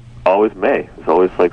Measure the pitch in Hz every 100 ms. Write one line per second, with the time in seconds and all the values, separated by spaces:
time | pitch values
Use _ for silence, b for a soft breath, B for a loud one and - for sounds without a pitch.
0 | - - - 98 107 - 107 113 - -
1 | - 80 92 - 87